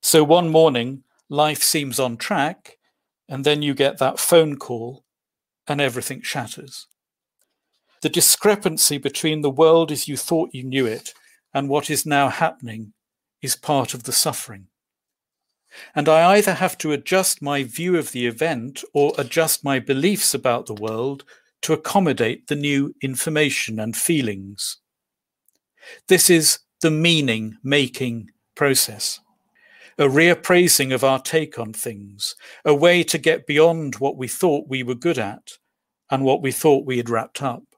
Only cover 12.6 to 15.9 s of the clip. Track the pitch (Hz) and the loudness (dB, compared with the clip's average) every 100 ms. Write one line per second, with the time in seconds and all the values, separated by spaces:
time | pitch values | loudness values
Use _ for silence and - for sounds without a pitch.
12.6 | 120 110 107 _ _ _ _ _ 135 - | -14 -14 -16 _ _ _ _ _ -8 -8
13.6 | - 143 120 127 123 - 160 127 - 101 | -2 -2 -2 -8 -6 -2 -2 -4 -12 -16
14.6 | 95 _ _ _ _ _ _ _ _ _ | -20 _ _ _ _ _ _ _ _ _
15.6 | _ - - | _ -20 -8